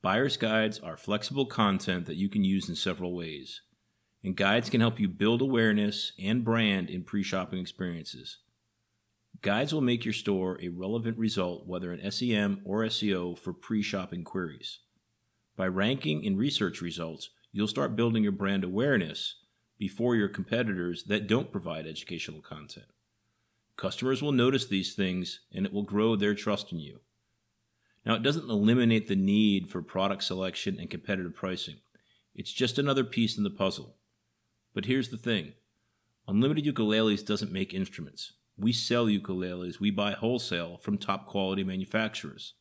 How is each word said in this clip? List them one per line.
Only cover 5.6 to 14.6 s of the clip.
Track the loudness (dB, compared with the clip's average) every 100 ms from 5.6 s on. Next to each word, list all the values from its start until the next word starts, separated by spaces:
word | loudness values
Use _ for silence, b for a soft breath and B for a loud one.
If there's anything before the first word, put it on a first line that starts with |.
| 4 4 2 0 -6 -6
and | -2 0
brand | 2 2 4 2 0
in | -6
pre-shopping | -4 -2 0 -2 -4 -6
experiences. | -8 -6 -6 -6 -10 -14 -14 -16 _ _ _ _ _ _ _ _ _ -6
Guides | 0 0 2
will | 2
make | 2 2
your | 0
store | -2 0 2 0 -2
a | -6
relevant | -6 -2 -2 -2 0
result, | 0 2 -2 -2 -6
whether | -6 -6
in | -6
S | -6 -2
E | 0
M | 2 2 0
or | -2 -2
S | 0 0
E | 0
O, | 0 -2
for | -6 -8
pre-shopping | -10 -4 -2 0 -4 -4 -8
queries. | -6 -4 -4 -6